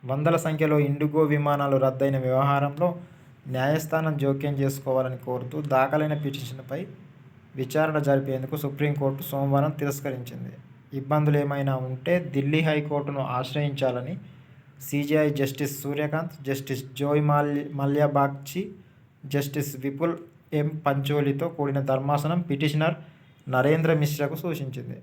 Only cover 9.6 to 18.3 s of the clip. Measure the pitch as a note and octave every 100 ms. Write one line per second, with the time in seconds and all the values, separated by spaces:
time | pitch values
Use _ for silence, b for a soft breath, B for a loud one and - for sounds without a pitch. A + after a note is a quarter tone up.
9.6 | D3+ D3+ C#3+ C#3 D3 B2+ A#2+ A#2+ A#2+ -
10.6 | - - - C3+ C3 D3+ D3+ D3 C#3+ C#3
11.6 | C#3 C3 B2+ C3 - F3 D3 C#3 C#3 D#3
12.6 | D#3+ D3+ D3 C#3+ C#3 C#3 B2 B2 B2+ D3
13.6 | D3 C#3 C3+ B2 B2+ F3+ B B B B
14.6 | B - - C#3+ C#3+ D#3 D3+ C#3+ C3+ -
15.6 | C#3 - C#3+ C#3+ D3+ D#3 F3 - C3+ C3+
16.6 | - B2+ - - C#3+ D3 D3 D3 D3 C#3+
17.6 | C#3+ C#3 C#3 C#3+ D3 C#3+ C#3